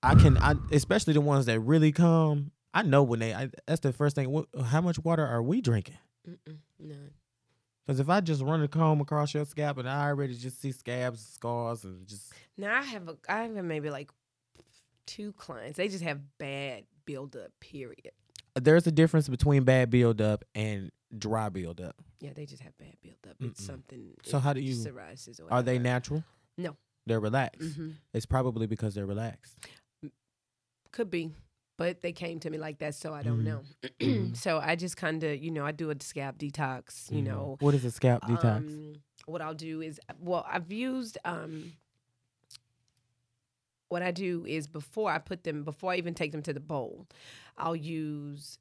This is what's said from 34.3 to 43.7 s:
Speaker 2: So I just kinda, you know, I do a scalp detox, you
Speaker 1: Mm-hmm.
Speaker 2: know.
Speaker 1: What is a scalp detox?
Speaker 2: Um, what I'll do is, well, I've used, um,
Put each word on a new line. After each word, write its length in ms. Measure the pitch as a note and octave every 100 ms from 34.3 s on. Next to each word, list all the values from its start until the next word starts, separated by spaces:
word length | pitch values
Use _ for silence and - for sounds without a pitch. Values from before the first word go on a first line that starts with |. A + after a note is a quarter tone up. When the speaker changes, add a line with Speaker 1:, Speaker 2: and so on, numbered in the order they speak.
| A#2
Speaker 2:
So 240 | - D#3+
I 120 | D3 E3
just 200 | F3+ -
kinda, 380 | E3+ D#3+ D#3 C#3+
you 140 | D#3+
know, 160 | D#3+ C#3+
I 60 |
do 180 | D3+ E3
a 60 | D3
scalp 380 | - - C#3 C3
detox, 720 | D3 C#3+ C#3 B2+ - - -
you 80 | A2
Speaker 1:
Mm-hmm. 20 | G#2+
Speaker 2:
know. 300 | C3 C#3 C3+
Speaker 1:
What 120 | C#3+
is 100 | C#3+
a 60 | B2
scalp 300 | - B2+ A#2+
detox? 340 | - A#2 A#2+ G#2+
Speaker 2:
Um, 360 | D3+ - D3+ D3+ _ _ -
what 160 | E3
I'll 140 | D#3 D#3+
do 260 | D#3+ D#3+
is, 180 | D#3+ D3+ - -
well, 260 | F3 F3+ -
I've 240 | F3+ E3
used, 460 | G#3+ B3+ C4 A#3 - -
um, 480 | E3+ D#3 D#3 E3 D#3 _ _ _ _ _ _ _ - _ _ _ _ _ _ _ _ _ _ _